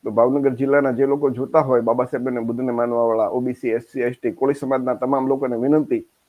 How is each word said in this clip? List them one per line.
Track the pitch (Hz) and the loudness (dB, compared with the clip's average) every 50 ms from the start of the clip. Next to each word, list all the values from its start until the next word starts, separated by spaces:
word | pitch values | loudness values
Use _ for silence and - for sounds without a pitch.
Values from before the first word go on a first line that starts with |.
| - | -8
તો | 117 | 0
ભાવનગર | 104 113 117 127 135 143 135 139 127 | 2 2 4 4 2 2 0 0 0
જિલ્લાના | 120 139 139 139 143 139 135 | 0 0 2 2 2 2 2
જે | 123 117 139 | 2 2 2
લોકો | 135 139 147 147 135 | 2 2 0 0 -2
જોતા | 123 113 135 131 - 160 | -2 -2 -6 2 2 2
હોય | 147 135 127 120 | 4 4 2 2
બાબા | 113 113 117 127 123 | 2 2 0 0 0
સાહેબ | - - 123 123 131 | -2 -4 -4 -4 -2
અને | 123 120 | -4 -2
બુદ્ધને | 113 117 123 120 127 127 | -4 -4 -4 -2 -2 -2
માનવાવાળા | 120 117 120 120 120 117 117 117 113 113 107 98 | 0 -2 -2 0 0 0 2 2 2 2 0 0
ઓ | - 127 | -2 -2
બી | 123 127 | -2 -4
સી, | 123 - - 120 | -6 -4 -4 -2
એસ | 113 117 | -2 -2
સી, | 117 _ - 135 | -4 _ -6 -4
એસ | 120 123 123 _ | -2 -2 -4 _
ટી, | - 117 | -4 -6
કોળી | - - 135 139 131 | -2 0 0 0 0
સમાજના | 139 143 131 135 131 127 127 123 | -2 -2 -2 -2 -2 0 -2 -2
તમામ | - 127 131 139 135 131 | -2 -2 -2 0 0 0
લોકોને | 131 135 135 139 127 123 | 0 -2 -2 -2 -4 -2
વિનંતી | 113 123 139 151 156 143 - 123 113 - _ _ _ _ | -2 0 2 2 2 2 0 -2 -4 -4 _ _ _ _